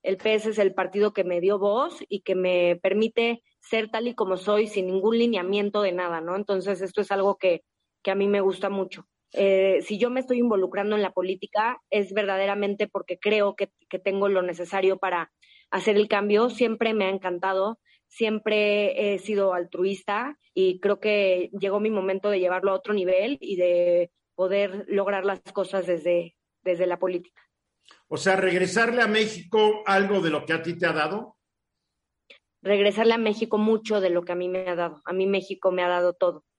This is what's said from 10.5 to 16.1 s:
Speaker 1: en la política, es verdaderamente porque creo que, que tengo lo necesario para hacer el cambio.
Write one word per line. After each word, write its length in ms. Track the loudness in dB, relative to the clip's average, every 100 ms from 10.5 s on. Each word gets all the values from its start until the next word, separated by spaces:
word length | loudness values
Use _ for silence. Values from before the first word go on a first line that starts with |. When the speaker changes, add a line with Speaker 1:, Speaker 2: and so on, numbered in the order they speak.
| 2 0 -2 0 0
Speaker 1:
en 60 |
la 100 | 0
política, 680 | -2 -4 -6 -4 -2 -2 -4 _
es 240 | -2 -2
verdaderamente 760 | -2 -2 0 -2 -2 -2 -2 -4
porque 300 | -4 -8 -4
creo 380 | 0 2 0 -2
que, 160 | -8 _ _
que 100 | -6
tengo 280 | -4 0 2
lo 140 | 0
necesario 560 | -2 -6 -6 0 0 0
para 340 | -2 -4 -6 _ _ -20 _
hacer 240 | -2 2 2
el 120 |
cambio. 400 | 2